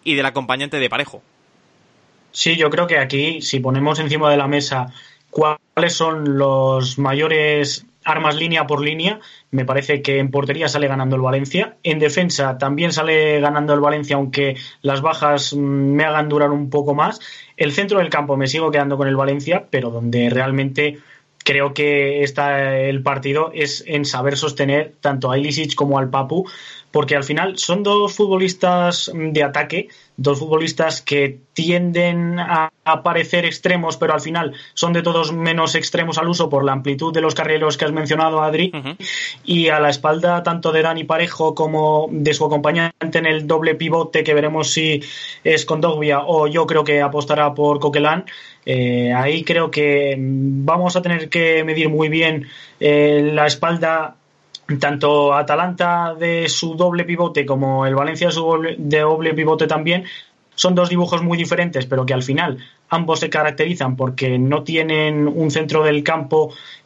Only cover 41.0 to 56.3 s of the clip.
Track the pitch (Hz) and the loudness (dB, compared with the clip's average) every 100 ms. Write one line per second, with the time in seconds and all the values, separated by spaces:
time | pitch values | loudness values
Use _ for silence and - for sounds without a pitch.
41 | 160 160 170 - 156 151 156 156 156 151 | -2 0 -2 0 -2 0 -2 2 2 2
42 | 156 156 147 147 151 147 147 165 165 - | 0 0 0 0 0 2 2 0 -2 -4
43 | 170 165 160 156 151 160 165 156 160 165 | -2 0 0 0 0 0 2 -2 0 0
44 | 160 160 156 147 151 156 - 165 160 147 | 0 0 2 2 2 -2 -2 -2 0 -2
45 | - - - - 160 156 135 156 170 151 | -4 -14 -14 -4 0 0 0 0 0 2
46 | 151 143 151 160 151 165 156 156 147 147 | 2 0 2 2 2 2 2 2 4 2
47 | 143 147 139 151 147 139 147 143 147 143 | 2 0 0 2 2 2 2 2 0 2
48 | 151 170 - - - - 131 127 123 123 | 2 0 -4 -18 -20 -12 -4 0 0 0
49 | 123 123 139 160 165 165 165 151 147 143 | 0 0 0 -2 0 0 0 0 2 2
50 | 139 135 131 135 139 135 139 175 180 180 | 2 -2 -2 0 0 0 0 2 2 0
51 | 175 170 156 170 165 160 156 156 156 151 | 0 -2 -2 0 2 2 0 0 0 2
52 | 156 160 160 156 131 - - _ 147 147 | 0 2 0 0 -6 -16 -20 _ 4 6
53 | 147 147 147 151 147 147 165 170 160 160 | 6 4 2 2 2 2 0 0 0 0
54 | 151 - _ _ _ - - 139 143 147 | -4 -12 _ _ _ -16 -8 -2 -2 2
55 | 147 147 143 143 143 147 180 180 175 175 | 2 4 4 2 2 0 0 0 0 0
56 | 170 160 170 | -2 -2 -2